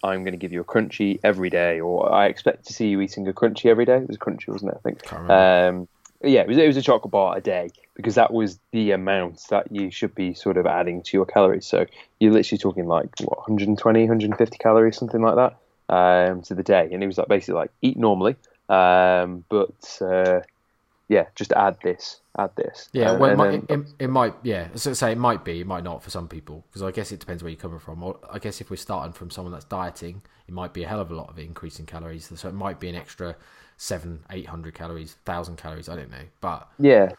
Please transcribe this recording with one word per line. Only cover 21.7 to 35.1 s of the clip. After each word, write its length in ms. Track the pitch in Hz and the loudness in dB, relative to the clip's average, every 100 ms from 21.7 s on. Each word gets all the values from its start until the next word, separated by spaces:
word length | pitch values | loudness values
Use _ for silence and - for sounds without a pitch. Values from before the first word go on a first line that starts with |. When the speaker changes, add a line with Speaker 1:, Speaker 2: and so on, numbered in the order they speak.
| 92 | 0
Speaker 1:
this, 360 | 90 90 - - _ - | -6 -6 -10 -18 _ -8
add 180 | 98 - | -6 -6
this. 320 | - - - | -8 -10 -10
Speaker 2:
Yeah, 160 | 131 110 | -2 0
Speaker 1:
Uh, 80 | 95 | 4
Speaker 2:
well, 100 | 135 | 4
it 40 | |
Speaker 1:
and 60 | 101 | 4
Speaker 2:
might, 120 | 101 | 2
Speaker 1:
then 160 | 101 - | 0 -2
Speaker 2:
it, 180 | 147 143 - | -4 -6 -8
it, 60 | |
it 40 | 131 | -2
might, 260 | 131 117 - | 0 0 -2
yeah, 260 | 120 98 82 117 | -6 -6 -8 -8
so 180 | 143 | -6
say 180 | 123 120 | -2 -2
it 60 | 110 | 0
might 260 | 123 104 | 0 0
be, 160 | - 85 | -6 -10
it 60 | 90 | -8
might 180 | 90 | -8
not 180 | 87 82 | -10 -12
for 60 | - | -12
some 180 | 92 85 | -14 -12
people, 380 | 80 76 76 _ | -16 -18 -20 _
'cause 100 | 98 | -10
I 80 | 95 | -8
guess 220 | 92 101 | -8 -10
it 80 | 95 | -12
depends 220 | - 87 | -12 -12
where 80 | 85 | -12
you're 100 | 80 | -12
coming 180 | 92 82 | -14 -14
from. 240 | - 82 | -16 -12
Or 140 | 90 - - | -12 -12 -14
I 60 | 104 | -12
guess 240 | 107 - | -12 -12
if 80 | 113 | -14
we're 60 | 92 | -14
starting 360 | - 95 76 | -8 -8 -8
from 180 | 87 87 | -14 -16
someone 220 | - 90 | -14 -14
that's 140 | 85 73 | -14 -12
dieting, 560 | 95 90 - 87 95 - _ _ | -8 -8 -10 -16 -16 -20 _ _
it 60 | |
might 180 | 90 90 | -12 -12
be 120 | 87 | -10
a 40 | 82 | -10
hell 120 | 107 | -8
of 100 | 87 | -8
a 40 | |
lot 140 | 82 - | -12 -14
of 100 | 82 | -16
increase 400 | 78 82 80 - | -16 -16 -16 -16
in 60 | |
calories. 480 | 80 82 82 82 - | -18 -16 -14 -16 -18
So 140 | 82 95 | -16 -14
it 60 | |
might 260 | 98 98 90 | -10 -10 -10
be 80 | 90 | -12
an 60 | |
extra 420 | 87 80 - 90 82 _ _ _ _ | -12 -14 -14 -12 -12 _ _ _ _
seven, 480 | - 92 82 82 - | -10 -10 -10 -16 -14
eight 160 | 92 - | -14 -14
hundred 260 | 82 82 | -14 -16
calories, 440 | - 85 82 78 | -16 -14 -14 -16